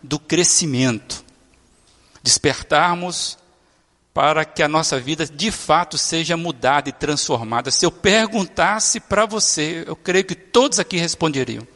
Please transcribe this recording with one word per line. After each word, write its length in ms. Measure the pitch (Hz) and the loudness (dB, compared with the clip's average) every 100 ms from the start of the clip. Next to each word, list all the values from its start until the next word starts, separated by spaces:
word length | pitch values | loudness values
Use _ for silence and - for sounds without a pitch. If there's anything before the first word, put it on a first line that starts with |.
do 160 | 135 147 | -6 -8
crescimento, 1040 | - 165 175 - 170 127 131 110 - - - _ _ _ _ _ _ _ _ - | -2 0 2 2 0 0 0 0 -8 -16 -16 _ _ _ _ _ _ _ _ -8
despertarmos 1120 | - - 151 131 - 151 175 175 180 170 - - _ _ _ _ _ _ _ | -2 0 0 -2 0 2 2 0 -4 -6 -8 -10 _ _ _ _ _ _ _
para 300 | - 143 156 | 0 2 2
que 180 | 156 - | -2 0
a 60 | 147 | 2
nossa 300 | 156 156 135 | 2 0 -2
vida 260 | 123 156 156 | -4 -4 -6
de 240 | 143 214 | -2 -4
fato 480 | - - 156 175 151 | -4 2 2 2 -4
seja 380 | - 165 165 170 | -2 -2 -2 -2
mudada 520 | 170 131 127 143 139 | -4 -2 0 2 -2
e 40 | |
transformada. 760 | - 147 147 - 123 113 117 127 | -6 -4 -2 -2 -2 0 -4 0
Se 140 | - | 0
eu 60 | 170 | 0
perguntasse 1080 | - 202 214 220 220 175 - 170 214 - 220 | 2 2 2 2 -2 -4 0 0 2 -2 -4
pra 260 | _ 202 220 | _ 0 0
você, 580 | 214 - - 151 170 165 | 0 -2 0 -2 -4 -10
eu 100 | 160 | -8
creio 280 | - 180 | 0 0
que 100 | 190 | 0
todos 440 | 180 - 233 277 - | -8 2 4 4 0
aqui 180 | 175 180 | -2 -2
responderiam. 680 | 165 - 165 135 120 113 113 | -4 0 0 0 -2 -6 -12